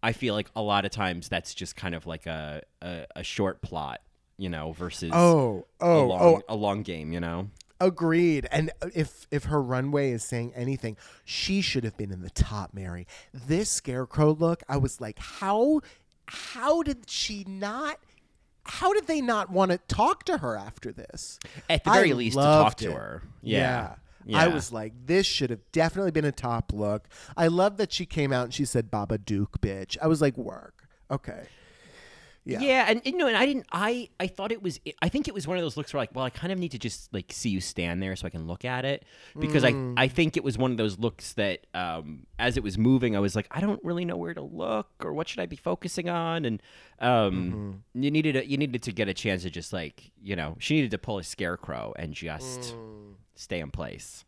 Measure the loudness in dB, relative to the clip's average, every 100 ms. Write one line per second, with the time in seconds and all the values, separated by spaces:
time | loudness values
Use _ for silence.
0 | 2 0 0 -2 -4 -4 2 2 2 -2
1 | -2 -2 -4 -6 -6 -10 -12 -8 -6 -6
2 | -8 -10 -8 -8 -8 -12 -14 _ -12 -12
3 | -12 -12 -8 -2 -2 -2 -8 -6 -8 -10
4 | _ _ _ _ -6 -6 -6 -6 -8 -6
5 | 0 6 8 8 4 -2 -10 _ 4 6
6 | 4 6 8 8 4 0 2 0 -2 -6
7 | -4 -4 -2 -4 -6 -12 -20 _ 2 2
8 | 2 4 4 2 0 0 -2 -4 -6 -2
9 | -4 -4 -6 -4 0 0 2 0 2 2
10 | 2 0 -4 -4 -4 -4 -4 -2 -4 -8
11 | -16 -20 -10 -6 0 0 2 0 -2 -6
12 | -8 -6 -8 0 0 0 -8 -8 -8 -8
13 | -12 -18 -18 -16 -2 0 0 -2 -2 -4
14 | -4 4 4 6 2 0 -2 0 0 -2
15 | -10 -10 -14 -6 0 4 4 4 0 -20
16 | _ _ -18 -14 -12 -4 2 2 2 -4
17 | -6 -6 -6 -6 -10 -6 -6 -4 -6 -8
18 | _ _ _ _ _ _ -14 0 2 2
19 | 2 -2 2 0 0 2 4 2 _ 2
20 | 4 2 -2 -2 -2 -6 -8 -12 -12 -12
21 | -14 -14 -14 -14 -16 -16 -2 0 6 8
22 | 8 4 2 6 8 10 8 6 -6 -4
23 | -8 -10 -12 -12 0 2 2 0 -4 -10
24 | -20 -20 0 4 6 4 -4 -8 -8 -12
25 | 2 2 4 0 -2 -2 _ 2 2 4
26 | 0 2 0 0 -2 -2 -2 -2 0 -2
27 | -6 -20 -14 2 4 6 4 2 -2 -2
28 | -4 -2 0 0 -2 -2 0 0 0 -4
29 | -2 -4 -2 -2 -2 0 -2 -2 -8 -2
30 | 2 4 4 2 -10 -10 -18 _ _ _
31 | _ -6 -6 -14 -16 -20 -20 -20 -20 -20
32 | -20 -20 -20 -18 -8 -2 4 4 6 2
33 | 0 2 2 4 4 2 -2 -2 0 -2
34 | -6 _ -6 -4 -6 -4 -4 -6 -10 -2
35 | 0 0 -4 -6 -4 -2 -2 -4 -4 -4
36 | -4 -2 -4 -4 -4 -2 -4 -4 -6 -8
37 | -8 -8 -8 -6 -2 -2 -4 -4 -4 -2
38 | -4 -6 -8 -8 -8 -8 -6 -4 -4 -4
39 | -8 -20 -20 -6 0 4 4 2 -2 0
40 | 2 4 2 2 -2 0 0 2 -2 0
41 | -4 -4 -12 -4 -2 -2 _ -6 -6 -6
42 | -8 -14 -14 -2 0 0 -2 2 6 6
43 | 4 2 2 0 -4 -2 -2 -2 -4 -4
44 | -4 -4 -6 -8 -10 -6 -2 -2 -4 _
45 | -8 -6 -6 -6 -8 -6 -6 -4 -4 -6
46 | -4 -2 -2 -2 -2 -4 -8 -20 -20 _
47 | 2 4 4 2 -2 -4 -6 -10 -12 -2
48 | 0 2 2 0 0 -2 0 -2 -6 -4
49 | -2 -2 -2 -2 -2 -8 -8 -8 -8 -12
50 | -20 _ -8 -6 -4 -6 0 2 2 -2
51 | -4 -6 -6 -4 -4 -4 -6 -8 -8 -8
52 | -8 -8 -8 -8 -10 -10 -10 -12 -16 -18
53 | -20 -20 _ _ -8 -8 -6 -8 -10 -10
54 | -16 -20